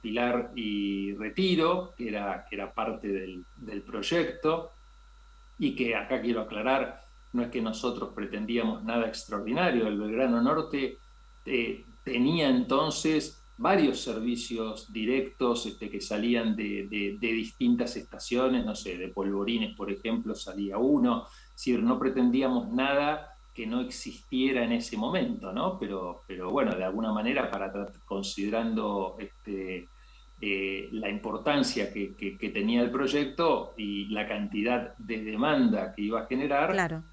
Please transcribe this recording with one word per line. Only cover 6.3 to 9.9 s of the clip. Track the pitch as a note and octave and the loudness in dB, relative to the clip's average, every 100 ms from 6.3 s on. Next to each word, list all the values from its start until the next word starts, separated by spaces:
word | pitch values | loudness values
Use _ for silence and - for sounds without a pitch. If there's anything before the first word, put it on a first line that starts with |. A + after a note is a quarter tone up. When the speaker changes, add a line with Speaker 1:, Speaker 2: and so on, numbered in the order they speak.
| A2+ | 0
Speaker 1:
aclarar, | A2 G#2 A#2+ C3+ C#3 - - - - | -2 -2 2 2 0 -6 -20 -20 -6
no | B2 | -4
es | A#2+ | -2
que | B2+ | -2
nosotros | A2+ A2 B2+ G2+ A2+ | -2 -2 -2 -2 -6
pretendíamos | - G2+ G#2 G#2+ A#2 A2+ A2 | -6 -6 -4 -2 0 0 -2
nada | A2 A#2 A2+ | -2 0 0
extraordinario. | - - G2+ G#2+ C#3 F3+ A#2+ | -4 -6 -6 -2 2 2 4
El | A2 | 2